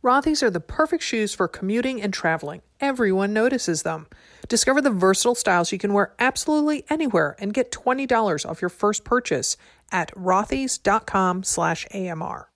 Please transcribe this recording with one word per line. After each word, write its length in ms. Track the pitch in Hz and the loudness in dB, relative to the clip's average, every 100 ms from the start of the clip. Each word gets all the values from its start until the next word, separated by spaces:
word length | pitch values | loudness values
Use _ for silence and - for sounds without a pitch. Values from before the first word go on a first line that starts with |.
| 262 | 4
Rothy's 340 | 262 285 302 | 2 2 2
are 80 | 247 | 0
the 120 | 175 | -2
perfect 420 | - - 311 330 | -8 -2 0 0
shoes 300 | - 233 208 | -2 -2 -2
for 160 | - 175 | -2 -4
commuting 520 | - 190 220 254 254 | -2 -2 -2 -2 -4
and 120 | 202 | -6
traveling. 480 | 185 170 160 147 175 _ _ | -2 -2 -2 -4 -12 _ _
Everyone 540 | 277 254 220 190 202 | -4 0 2 2 0
notices 500 | 214 233 262 - 165 | 2 2 0 -2 -2
them. 240 | 165 160 156 - - - - | -4 -6 -10 -20 -20 -20 -2
Discover 320 | 240 - 269 | 0 2 4
the 100 | 277 | 2
versatile 460 | 196 190 190 240 240 | 4 4 4 2 2
styles 380 | - 180 170 | 2 2 2
you 40 | 190 | -2
can 140 | 202 | 0
wear 220 | 202 196 - | 2 0 2
absolutely 680 | 247 254 - 302 294 302 - | 0 0 0 2 2 0 -2
anywhere 460 | 311 302 190 147 - | -2 2 2 0 -2
and 140 | 196 | -4
get 200 | 208 240 | -2 -4
twenty 320 | - - 262 269 | -2 -2 0 2
dollars 400 | 233 214 151 - | 2 2 0 -4
off 160 | 165 | -4
your 80 | 180 | -6
first 340 | - 208 208 | 0 0 0
purchase 540 | - 240 240 139 - - - _ _ | 0 0 2 -2 -2 -6 -10 _ _
at 240 | 185 165 - | -4 -4 -4
rothys 680 | 185 185 214 269 262 - | 0 2 2 -4 -4 -2
dot 260 | - 214 - | 0 0 0
com 360 | 196 185 180 | 0 0 0
slash 420 | 190 - 170 165 - | -4 -2 0 -2 -6
A 140 | 202 185 | -8 -8
M 140 | 165 | -8
R. 280 | - - - | -8 -10 -16